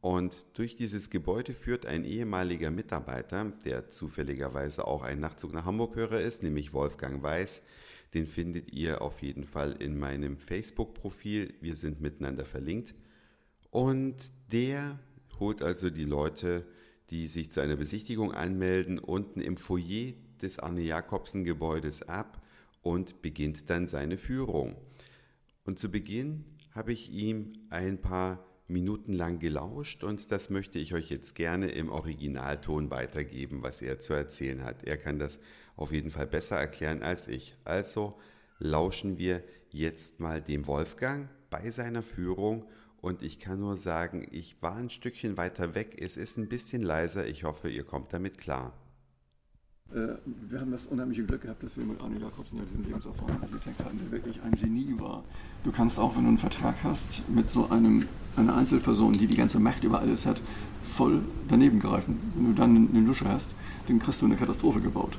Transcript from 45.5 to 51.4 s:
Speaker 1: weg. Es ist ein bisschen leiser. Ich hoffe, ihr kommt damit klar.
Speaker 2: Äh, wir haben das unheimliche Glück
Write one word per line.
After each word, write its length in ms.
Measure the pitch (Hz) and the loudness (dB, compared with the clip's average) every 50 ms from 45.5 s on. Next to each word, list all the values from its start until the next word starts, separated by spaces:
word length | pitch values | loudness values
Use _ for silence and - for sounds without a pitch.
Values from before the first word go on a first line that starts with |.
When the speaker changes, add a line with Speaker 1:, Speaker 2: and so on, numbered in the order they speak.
| - - 90 85 80 | -2 -2 -4 -2 -2
Speaker 1:
weg. 240 | 95 113 - - - | -4 -4 -4 -8 -10
Es 160 | 82 92 - | -8 -6 -6
ist 220 | - 90 - - | -6 -6 -6 -4
ein 100 | 120 107 | -4 -4
bisschen 360 | 104 120 123 - - - 123 110 | -4 -4 -6 -6 -4 -4 -2 0
leiser. 420 | 87 78 80 82 85 85 98 85 | 2 2 2 2 0 0 -2 -2
Ich 200 | 55 76 76 87 | -4 -4 -4 -4
hoffe, 260 | 78 73 - - 82 | -4 -4 -4 -6 -6
ihr 140 | 55 64 69 | -4 -4 -6
kommt 280 | - - 69 65 - - | -6 -6 -6 -6 -4 -4
damit 240 | 85 92 98 - | -4 -4 -4 -6
klar. 360 | - - - 71 65 64 62 - - - - - _ _ _ _ _ _ _ _ _ _ _ _ - _ _ - _ _ - | -8 -6 -4 -4 -4 -4 -8 -12 -14 -20 -20 -20 _ _ _ _ _ _ _ _ _ _ _ _ -20 _ _ -20 _ _ -8
Speaker 2:
Äh, 260 | - 117 113 120 117 - - 139 117 - 113 | -4 -4 -4 -4 -4 -8 -10 -12 -12 -10 -10
wir 140 | 101 120 131 | -8 -8 -6
haben 80 | 131 131 | -4 -4
das 160 | 123 123 - | -4 -6 -6
unheimliche 380 | - 143 123 127 127 117 113 110 | -4 -4 -2 -2 -2 -2 -2 0
Glück 180 | 98 135 - | 0 0 -2